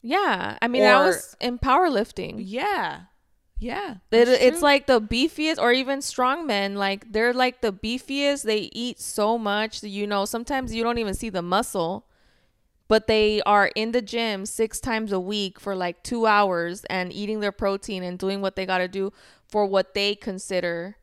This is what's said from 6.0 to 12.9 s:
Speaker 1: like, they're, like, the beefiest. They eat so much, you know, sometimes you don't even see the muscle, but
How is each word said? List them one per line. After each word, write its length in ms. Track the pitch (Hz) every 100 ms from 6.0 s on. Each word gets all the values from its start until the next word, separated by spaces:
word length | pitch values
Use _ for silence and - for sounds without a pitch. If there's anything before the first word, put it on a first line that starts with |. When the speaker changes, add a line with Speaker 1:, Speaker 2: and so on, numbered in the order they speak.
| 269 - 254 294 311 202 196 202
Speaker 1:
like, 360 | 196 196 233
they're, 220 | 214 240
like, 260 | 247 254 247
the 140 | 226
beefiest. 720 | 190 220 247 - 277 285 285
They 260 | 220 214 190
eat 260 | - 240 -
so 380 | - - 208 233
much, 460 | 214 208 214 -
you 240 | 214 202 208
know, 180 | 202
sometimes 500 | 196 233 240 269 254
you 80 | 226
don't 140 | 233 240
even 160 | 214
see 160 | 185 226
the 140 | 185
muscle, 640 | 175 196 233 196 165 196 _ _ _ _ _ _ _ _
but 180 | _